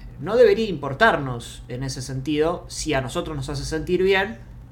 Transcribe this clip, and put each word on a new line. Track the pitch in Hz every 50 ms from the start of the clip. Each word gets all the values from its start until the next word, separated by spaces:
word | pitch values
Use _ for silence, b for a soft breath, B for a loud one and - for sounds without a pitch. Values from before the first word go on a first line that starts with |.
| - - - -
no | 135 180 220
debería | 247 247 214 202 226 226 202
importarnos | 180 139 139 135 131 - 180 170 165 160 139 131 123 117 - - - - - -
en | 123 123
ese | 135 135 127 131
sentido | 120 - 131 135 135 156 151 147 151 165 175 175 - -
si | - - - 156
a | 143 135
nosotros | 127 123 - 175 - 160 156
nos | 143 131 -
hace | 143 135 139
sentir | - 160 156 156 175 180 180
bien, | 185 190 196 190 196 214 226 - - - - - - -